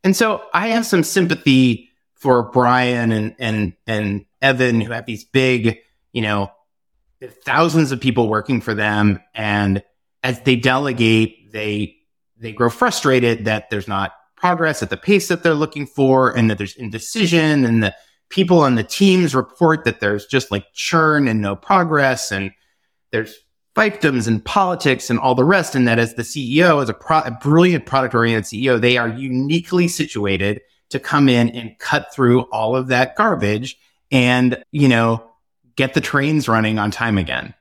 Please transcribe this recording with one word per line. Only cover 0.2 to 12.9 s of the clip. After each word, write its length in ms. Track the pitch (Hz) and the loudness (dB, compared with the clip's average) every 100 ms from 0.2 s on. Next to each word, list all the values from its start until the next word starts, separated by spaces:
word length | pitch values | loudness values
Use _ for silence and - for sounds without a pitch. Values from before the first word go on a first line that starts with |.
| 220 196 - | 0 -2 -4
I 160 | - 220 | -4 -2
have 160 | 226 233 | -2 0
some 180 | 185 | 0
sympathy 840 | 156 196 175 - - 131 127 113 _ _ _ _ | 0 0 0 0 2 4 4 0 _ _ _ _
for 280 | 143 123 | 0 2
Brian 680 | 120 127 123 127 123 120 117 | 2 2 2 2 2 0 0
and, 240 | 110 107 - | 0 -4 -6
and, 360 | 117 110 101 - - | -4 -2 -4 -6 -8
and 400 | 110 107 101 - _ | -4 -4 -6 -10 _
Evan, 400 | 135 127 127 117 | 0 2 2 0
who 100 | 110 | -2
have 140 | 117 117 | -8 -10
these 180 | 110 | -12
big, 560 | - 135 131 123 113 110 _ _ _ | -4 0 2 2 0 -2 _ _ _
you 80 | 123 | -6
know, 300 | 110 104 98 _ _ _ _ _ _ _ 127 _ - | -4 -4 -4 _ _ _ _ _ _ _ -20 _ -4
thousands 460 | 135 170 156 143 | 0 2 2 0
of 80 | 131 | 0
people 280 | 127 123 113 | 0 0 0
working 340 | 107 - 123 | -2 -2 -4
for 120 | - | -2
them. 480 | 107 107 104 104 95 _ 113 | -4 -2 2 2 0 _ -10
And 480 | 107 104 101 98 - _ _ _ | -4 -2 0 -2 -6 _ _ _
as 160 | 127 120 | -6 -4
they 140 | - 123 | 0 2
delegate, 960 | 127 127 143 120 113 113 110 _ 104 | 2 0 -2 0 2 4 2 _ _
they, 460 | 110 107 104 104 _ _ _ _ _ | -8 -6 -6 -6 _ _ _ _ _
they 140 | 113 | -16
grow 200 | 104 120 | -2 -2
frustrated 760 | - 247 | 0 -2